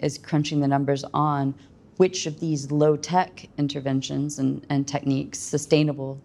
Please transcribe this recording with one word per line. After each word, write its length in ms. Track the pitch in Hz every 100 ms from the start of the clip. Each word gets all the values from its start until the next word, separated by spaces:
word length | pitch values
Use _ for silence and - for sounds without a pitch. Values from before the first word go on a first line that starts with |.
is 180 | 147 -
crunching 420 | - 151 147 151
the 80 | 143
numbers 360 | 139 139 139 -
on 400 | 143 151 143 135 139 - - - -
which 300 | 185 180 165
of 120 | 151
these 320 | 170 147 135
low 260 | 147 151 147
tech 500 | 147 180 185 - - -
interventions 800 | 143 143 135 135 131 143 143 143
and, 260 | 135 139 -
and 180 | 139 139
techniques, 520 | 143 139 135 143 -
sustainable 840 | - 143 - 151 151 139 135 139